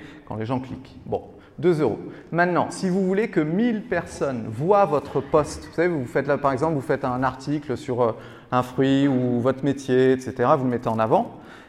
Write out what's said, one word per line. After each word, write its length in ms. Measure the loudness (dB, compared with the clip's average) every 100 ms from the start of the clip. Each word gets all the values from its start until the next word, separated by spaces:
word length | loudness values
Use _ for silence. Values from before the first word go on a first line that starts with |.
| -6 -18 -12
quand 100 | -8
les 120 | -4
gens 120 | -4
cliquent. 380 | -6 -12 -16 -16 -6
Bon. 160 | -6 -8 -20 -20 -2
Deux 220 | 0 2
euros. 180 | 2 -2 -8 -14 -4
Maintenant, 400 | 0 2 2 -2
si 180 | -2 -2
vous 160 | 0 0
voulez 220 | 0 0
que 140 | 0
mille 420 | 0 0 0 -2
personnes 600 | -2 -4 -4 -4 -4 -4 -6
voient 380 | -2 4 4 4
votre 340 | 2 0 -4
post, 480 | 2 2 2 -6 -8
vous 60 | 0
savez, 140 | 0
vous 180 | 0 -2
faites 180 | -2 0
là, 140 | 2
par 140 | 2
exemple, 200 | 0 0
vous 80 | 0
faites 240 | 0 -2 0
un 160 | 0
article 560 | -2 -2 -4 -4 -4 -6
sur, 240 | -2 0
euh, 120 | 0 0 -10 -18 -2
un 120 | -2
fruit 440 | 0 0 2 4 4
ou 320 | 2 2 2
votre 240 | 0 0
métier, 500 | -2 -2 2 4 6
et 60 | 4
cetera, 360 | 0 0 2 4
vous 80 |
le 80 | 2
mettez 160 | -2 -2
en 100 | 0
avant. 420 | 2 2 0 -8 -20 -20